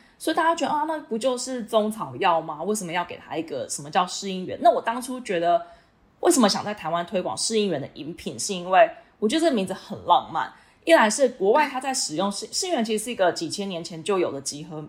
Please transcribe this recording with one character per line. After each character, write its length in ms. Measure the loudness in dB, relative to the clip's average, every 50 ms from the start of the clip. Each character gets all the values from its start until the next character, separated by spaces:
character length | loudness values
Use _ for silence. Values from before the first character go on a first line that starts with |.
| -20 _ _
所 160 | -8 -4 -2
以 40 | 0
大 80 | 2 2
家 100 | 2 2
觉 120 | 2 0
得， 60 | -2
啊， 120 | 0 0 -2
那 120 | -2 -4 -6
不 180 | -6 -6 -4 -2
就 180 | 0 0 0
是 280 | -2 -4 -6 -6 -6 -4
中 260 | 0 2 2 2 0
草 240 | -2 -6 -8 -8 -4
药 240 | 0 2 2 2 2
吗？ 220 | 0 -4 -6 -6
为 120 | -4 -4 -4
什 100 | -4 -4
么 60 | -4
要 140 | -4 -4 -4
给 140 | -4 -8 -14
它 180 | -12 -8 -8
一 60 | -6
个 260 | -6 -6 -6 -8 -6 -6
什 140 | -8 -10
么 80 | -6 -2
叫 160 | 0 2 2
适 240 | 0 -2 -8 -6 -6
应 160 | -6 -6 -6
原？ 100 | -6 -2 2
那 80 | 4 4
我 100 | 4 4
当 220 | 2 -2 -4 -4
初 180 | -6 -8 -10 -8
觉 200 | -4 -2 -2 0
得， 200 | 2 4 2 2 0 -4 -20 -20 _ _ _ _ _ _ _ _
为 100 | 2 4
什 100 | 6 6
么 80 | 6 4
想 160 | 4 0 -4
在 80 | -6
台 160 | -8 -8 -6 -4
湾 160 | -2 -2 -2
推 160 | -2 -2 -4
广 160 | -2 -2 -4
适 220 | -4 -4 0 0 0
应 100 | 0 0
原 100 | 0 -4
的 80 | -4 -8 -12
饮 200 | -12 -12 -12 -12
品， 240 | -10 -10 -10 -8 -6
是 160 | -6 -6 -6
因 160 | -6 -2 4
为 180 | 6 6 6 6 4 -4 -20 _ _ -2
我 100 | -2 0
觉 80 | 2
得 40 | 2
这 100 | 2 2
个 40 | 2
名 120 | 2 0
字 80 | -2 -6
很 240 | -8 -10 -12 -12 -2 2
浪 240 | 4 4 4 4 0
漫。 180 | -4 -6 -6 -6 -8 -16 _ _ _ _ 4
一 100 | 6 6
来 160 | 8 6 6
是 180 | 4 4 2 2
国 200 | 2 2 2 4
外 180 | 4 4 4 2
它 120 | -2 -4
在 120 | -4 -4
使 220 | -4 -4 -4 -4 -2
用 140 | -2 -2 -2
适-， 160 | -2 -6 -8 -8
适 160 | -6 -4 -2 -2
应 40 |
原 100 | 0 0
其 140 | 0 0 -2
实 80 | -2 -4
是 60 | -4
一 40 | -2
个 160 | 0 2 2
几 180 | 2 0 -4 -6
千 180 | -6 -6 -6 -6
年 140 | -6 -8
前 200 | -8 -10 -12 -8
就 160 | -4 -2 0 0
有 120 | 0 0
的 100 | -2 -6
集 240 | -8 -8 -10 -10 -12
合， 180 | -12 -12 -12 -12